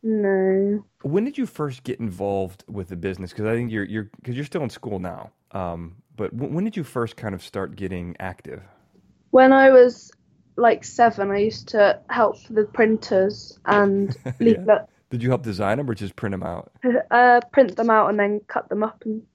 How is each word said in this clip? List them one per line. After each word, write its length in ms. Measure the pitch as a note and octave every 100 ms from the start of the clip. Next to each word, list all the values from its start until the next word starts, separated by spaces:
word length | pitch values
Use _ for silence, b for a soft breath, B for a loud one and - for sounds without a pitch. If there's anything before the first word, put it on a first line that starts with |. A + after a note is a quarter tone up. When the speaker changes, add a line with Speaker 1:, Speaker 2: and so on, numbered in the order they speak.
Speaker 1:
No. 800 | A3+ A3 G3+ F#3+ F#3+ F#3+ G3+ G#3 G3+ _
Speaker 2:
When 240 | - E3+ A#3+
did 120 | C#4+
you 80 | A3+
first 380 | - D3+ B2+
get 160 | - -
involved 640 | A2+ F2 G2+ G2 F#2+ F#2+ -
with 180 | G2+ F2+
the 60 | F#2
business? 380 | F#2+ F2+ F#2
'Cause 120 | - G#2+
I 100 | A#2
think 160 | A#2+
you're, 120 | A2
you're, 260 | G2 A2 G#2 _
'cause 120 | - B2
you're 100 | D3
still 180 | F#3
in 60 | C3+
school 300 | - B2+ G2+
now. 320 | F2+ E2+ - _ _
Um, 440 | G2 F2+ E2+ E2+ G2 _ _
but 160 | G2+
w-, 220 | A#2 C#3
when 100 | D#3
did 140 | G#3+ G#3
you 60 |
first 340 | D3+ B2+ A#2 -
kind 180 | A2 F#2+
of 80 |
start 320 | - G#2 F#2+ -
getting 400 | F#2+ F2+ F2 E2
active? 440 | F#2 F2+ - B1+ G2 _ _ _ _ _ _
Speaker 1:
When 200 | B3+ C4
I 180 | C4+ C4+
was, 400 | C4 B3 A#3+ - _ _ _ _ -
like, 300 | A#3 - -
seven, 460 | - A#3 G#3 G3
I 80 | G3+
used 280 | G#3+ A3 -
to 300 | A3+ G3+ - _
help 280 | A#3+ G#3+ - -
the 160 | G#3+ G#3
printers 920 | - A3 A3 - G3 F#3+ G3+ - - -
and 500 | G#3 G3+ G3 G3 -
Speaker 2:
<laughs> 40 | C3
Yeah. 60 | B2
Speaker 1:
leaflet. 480 | A3+ A3 F#3 G#3+ - _ _
Speaker 2:
Did 140 | B2
you 60 | A#2+
help 140 | B2
design 360 | A#2 F#2+ G2 A2+
'em 100 | C#3+
or 40 |
just 220 | G#2+ G2+ -
print 180 | A2
'em 100 | F#2+
out? 280 | F2 E2+ - _
Speaker 1:
<laughs> 280 | B3+ B3 -
Uh, 300 | A#3+ B3 A#3+ A#3+
print 240 | - B3 F#3
them 140 | A#3
out 200 | A3 G3+
and 100 | G#3
then 200 | G3+ G#3 G#3
cut 220 | - -
them 140 | G3+
up 200 | G#3+ - A3+
and 180 | A3 -